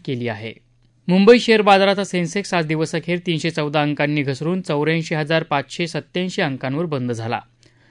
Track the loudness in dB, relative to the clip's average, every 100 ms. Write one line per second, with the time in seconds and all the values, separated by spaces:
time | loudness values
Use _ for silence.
0 | -6 -6 -6 -6 -10 -16 _ _ _ _
1 | 0 6 8 8 6 4 6 6 4 0
2 | -2 -2 -2 -4 -2 -2 -2 -2 -2 -4
3 | -4 -4 -2 -2 -2 -4 -2 0 0 0
4 | 0 0 -2 -4 -4 -4 -2 -2 0 -2
5 | -2 -4 -2 -2 0 -4 -4 -6 -6 -6
6 | -8 -6 -4 -2 -4 -4 -4 -4 -4 -4
7 | -4 -4 -4 -6 -6 _ _ _ _